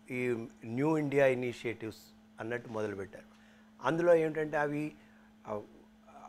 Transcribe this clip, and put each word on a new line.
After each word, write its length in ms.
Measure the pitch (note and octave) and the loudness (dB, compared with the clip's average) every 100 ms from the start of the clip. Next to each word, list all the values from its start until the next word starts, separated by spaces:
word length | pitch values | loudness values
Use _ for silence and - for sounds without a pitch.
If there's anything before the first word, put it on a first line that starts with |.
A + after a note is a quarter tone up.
| - | -10
ఈ 360 | B2 B2 A2+ A2+ - A2+ | -4 -2 -2 -6 -12 -6
న్యూ 320 | A#2 D3+ D#3 | 0 2 2
ఇండియా 300 | D3 C#3 C3+ | 2 4 6
ఇనిషియేటివ్స్ 720 | B2 B2 A#2 A#2+ G#2+ A2 - - - - - | 4 -2 -4 -6 -6 -8 -10 -16 -20 -20 -10
అన్నట్టు 300 | A2+ A#2+ B2 | -6 -6 -6
మొదలుపెట్టారు. 560 | G#2+ G#2+ G2 F#2+ - - - - - - - | -4 -4 -4 -10 -14 -20 -20 -20 -20 -20 -4
అందులో 320 | B2+ E3 F3 E3 | 0 2 6 6
ఏంటంటే 420 | D#3+ D#3 D#3 D3+ | 4 0 -2 0
అవి, 340 | D3 D3 D3+ - - - - - - | 0 -2 -6 -8 -20 -20 -20 -18 -10
ఆ, 140 | G#2 - - - - - - | -8 -10 -18 -20 -20 -20 -20